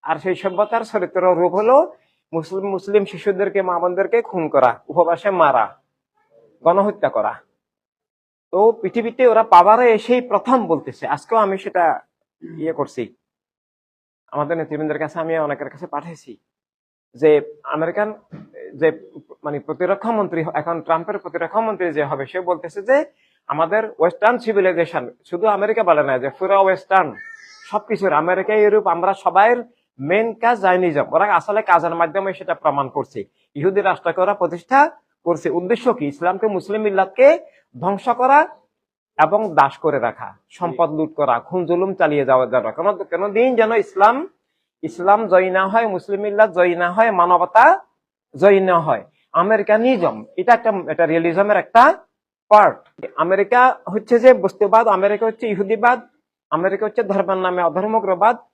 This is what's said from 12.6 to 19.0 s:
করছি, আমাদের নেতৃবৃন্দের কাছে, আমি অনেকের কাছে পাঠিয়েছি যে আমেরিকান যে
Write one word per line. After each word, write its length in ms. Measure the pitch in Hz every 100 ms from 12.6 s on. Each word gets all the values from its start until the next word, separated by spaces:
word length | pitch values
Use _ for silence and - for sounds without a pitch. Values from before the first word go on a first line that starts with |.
| 156 156
করছি, 240 | 135 - 113 _ _ _ _ _ _ _ _ _ _ _ _
আমাদের 200 | 143 147 165
নেতৃবৃন্দের 400 | 156 151 156 151
কাছে, 140 | 151 165
আমি 80 | 160 165 147
অনেকের 240 | 143 143
কাছে 140 | 147 175
পাঠিয়েছি 380 | 147 170 156 - 107 _ _ _ _ _ _ _ 120
যে 100 | 156 151 151 - - 151
আমেরিকান 320 | 165 185 214 208 _ - - - - 135
যে 80 | 156 156